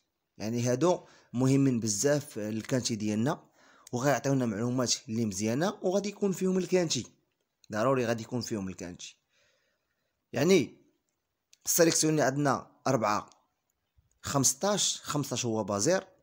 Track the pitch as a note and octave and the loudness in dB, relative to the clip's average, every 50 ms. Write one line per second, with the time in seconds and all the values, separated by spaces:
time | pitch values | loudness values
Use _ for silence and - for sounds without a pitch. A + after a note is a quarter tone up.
0 | _ _ _ _ _ _ _ - G2 G#2+ A#2 A#2+ A#2 B2 B2 B2+ D3+ F3+ F3 - | _ _ _ _ _ _ _ -8 -6 -4 -2 0 0 0 2 2 2 2 2 0
1 | - - - - _ _ - A#2+ C3 C3 C#3 C#3 C#3 C3+ B2+ A2+ G#2 A2+ G2+ G2 | -2 -12 -20 -20 _ _ -2 0 2 4 4 4 4 4 2 2 0 -2 -2 0
2 | - C#3+ D3 D3 C#3 - - A2+ G#2 G#2+ A2 A2 G#2 - C3+ B2+ A#2 - A#2+ G#2 | 0 2 2 0 -2 -4 -8 -8 -6 -6 -6 -6 -4 -2 -2 -2 0 -2 -4 -2
3 | G#2+ G#2+ G#2+ A2 A2+ C#3+ E3 - - _ _ _ _ - - - - - - A#2+ | -2 0 0 2 0 0 -2 -4 -8 _ _ _ _ -20 -20 -20 -14 -8 -6 -2
4 | B2 D3 C3+ A#2 - C3+ C#3 C3+ B2+ A#2 G2+ G2 A#2 B2 B2 C3 B2 A2+ - - | 2 2 2 2 2 0 0 2 0 0 -2 -2 -2 -2 0 0 0 0 -2 -4
5 | - - A2 A2+ A#2 G#2+ F#2+ F#2 G#2+ A2 A#2 C3+ E3 G#3 G#3 - - F#3+ F3+ G3+ | -4 -4 -2 -2 -2 -2 -2 -2 -2 -2 0 0 0 -2 -2 -2 -2 -2 0 0
6 | F#3+ G#3 G3+ - G#3 G3 F#3 - F#3 F#3 F#3 F#3+ F3+ D#3 F3+ F#3 F3 D3+ - B2+ | -2 -4 -6 -2 -2 -2 -2 0 0 0 0 0 0 2 2 2 2 2 -2 -4
7 | G2 - - _ _ _ _ _ _ _ _ _ _ - G2+ G#2+ A2+ C3 C#3 B2+ | -4 -6 -12 _ _ _ _ _ _ _ _ _ _ -8 -2 0 2 2 2 2
8 | A#2+ A2 A#2 A2+ A2 - B2+ B2 A2 - A#2 G#2 F#2+ F#2+ F#2 - F#2 F2 F2+ - | 2 0 -2 -2 -4 -6 -6 -6 -6 -4 -4 -4 -6 -6 -8 -10 -10 -12 -12 -14
9 | - - - _ _ _ _ _ _ _ _ _ _ _ _ _ _ _ _ _ | -16 -18 -20 _ _ _ _ _ _ _ _ _ _ _ _ _ _ _ _ _
10 | _ _ _ _ _ _ - A#2 C#3 F3 G3 F3 A#2 - - - _ _ _ _ | _ _ _ _ _ _ -4 0 2 4 4 4 4 0 -6 -16 _ _ _ _
11 | _ _ _ _ _ _ _ _ _ _ _ _ - - - - E3+ D#3+ D#3 - | _ _ _ _ _ _ _ _ _ _ _ _ -6 -2 2 4 4 4 4 4
12 | - D#3 D#3 D3+ C3+ B2+ C3+ C#3+ D3 C#3 B2 F#2+ - - _ _ - C3 C3 B2 | 2 2 2 2 2 2 2 0 0 0 0 0 -4 -10 _ _ -2 0 0 2
13 | G#2+ G#2 G#2+ G2 - - - _ _ _ _ _ _ _ _ _ _ _ _ _ | 2 0 0 -2 -4 -8 -16 _ _ _ _ _ _ _ _ _ _ _ _ _
14 | _ _ _ _ - - - C#3 C3 - - - - G3+ G#3 F#3+ - - - - | _ _ _ _ -8 -4 0 2 2 2 0 0 0 0 0 0 0 -2 -2 -4
15 | - - - D3 C3+ - B2+ A2 - A#2+ A2 A2 G#2+ F#2+ G2+ G2+ G2+ D3 F#3 F#3+ | -6 -6 -4 -4 -4 -4 -4 -4 -4 -2 -2 -2 -2 -2 -2 0 2 2 2 0
16 | - - - _ | 0 -4 -14 _